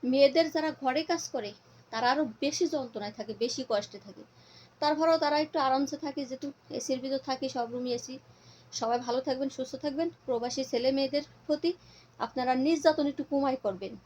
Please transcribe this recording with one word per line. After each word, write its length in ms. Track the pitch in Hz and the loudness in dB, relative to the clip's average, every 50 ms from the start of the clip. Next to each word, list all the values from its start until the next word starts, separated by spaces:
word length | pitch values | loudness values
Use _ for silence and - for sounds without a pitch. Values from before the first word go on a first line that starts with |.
| - 247 | -2 0
মেয়েদের 340 | 254 269 277 277 - 330 330 320 311 | 4 6 6 6 6 6 4 4 2
যারা 160 | 330 311 320 285 - | 0 -2 -2 -4 -2
ঘরে 220 | 269 262 254 294 320 - | -2 0 0 0 0 0
কাজ 140 | 330 330 - - - | -2 -2 -2 -6 -8
করে 160 | 262 214 202 208 - _ - - - - _ | -8 -8 -8 -12 -14 _ -20 -20 -20 -20 _
তারা 160 | - 226 233 247 262 | -6 0 2 4 4
আরও 100 | 294 311 240 220 - - | 4 2 -2 -2 -2 -2
বেশি 220 | 277 285 - 359 311 - | -2 0 0 0 0 0
যন্ত্রণায় 420 | 294 262 240 226 220 202 208 208 - | -2 -4 -4 -8 -8 -8 -8 -8 -10
থাকে, 160 | 214 220 214 190 226 | -10 -10 -4 -4 -2
বেশি 180 | 247 - - 262 - | -2 -2 -4 -4 -2
কষ্টে 300 | 226 202 214 - - 202 - | -2 -2 -2 -4 -12 -18 -18
থাকে। 180 | 202 185 - 220 - _ - - - - - - - _ _ | -18 -20 -20 -20 -20 _ -20 -20 -20 -20 -20 -20 -20 _ _
তারপরেও 360 | - 294 311 302 320 330 330 320 320 | 2 2 2 4 4 4 4 4 4
তারা 140 | 294 294 302 311 | 2 2 2 0
একটু 120 | 302 - 320 277 | 0 0 0 2
আরামসে 320 | 262 262 269 277 277 - 294 - | 4 4 2 2 0 -2 -6 -6
থাকে, 180 | 294 277 - 277 240 | -6 -4 -6 -6 -6
যেহেতু 180 | 262 262 - 285 277 _ _ - - - | -8 -8 -8 -10 -10 _ _ -10 -8 -8
এসির 220 | - - 262 262 262 | -2 -2 0 0 0
ভিতর 180 | 269 269 269 262 - | 0 0 -2 -2 -2
থাকে, 160 | 262 262 277 262 254 | -4 -2 -2 -4 -2
সব 120 | 254 233 233 240 | -2 -4 -4 -4
রুমে 180 | 247 247 247 240 240 | -6 -2 -2 -4 -4
এসি, 180 | - - 262 269 - - - - - - - - - - - - | -4 -8 -14 -16 -16 -20 -20 -20 -20 -20 -20 -20 -20 -12 -6 -4
সবাই 180 | 240 226 240 247 247 | 0 0 0 0 0
ভালো 140 | 247 233 254 262 311 | 0 -2 0 0 0
থাকবেন, 220 | 262 262 277 269 - | 0 0 -2 -4 -2
সুস্থ 180 | - 262 262 - 262 - | -6 -8 -6 -6 -6 -6
থাকবেন। 240 | 294 269 285 330 339 339 - _ - | -4 -2 0 -2 -2 -2 -8 _ -4
প্রবাসী 340 | 254 233 233 247 247 269 262 262 | -2 -2 -2 -2 -2 -4 -4 0
ছেলে 180 | - 285 247 262 269 269 | 0 2 2 2 2 2
মেয়েদের 260 | 269 262 277 285 294 - - - - | 0 0 0 -2 -2 -4 -16 -20 -2
প্রতি 260 | - 302 302 - 339 359 - - - - - - _ _ _ | -2 -2 0 2 -2 -2 -2 -10 -20 -20 -20 -20 _ _ _
আপনারা 340 | - 233 - 254 254 247 254 262 262 | -6 -6 -2 -2 0 2 2 2 4
নির্যাতন 400 | 302 339 311 285 330 302 311 294 285 | 2 2 6 6 4 4 6 2 0
একটু 120 | 285 - 294 - | 0 -4 -6 -2
কমাই 260 | 294 277 277 269 262 262 _ | 0 2 2 2 0 0 _
করবেন 280 | 208 190 185 196 190 226 190 - | -4 -4 -4 -8 -10 -10 -14 -18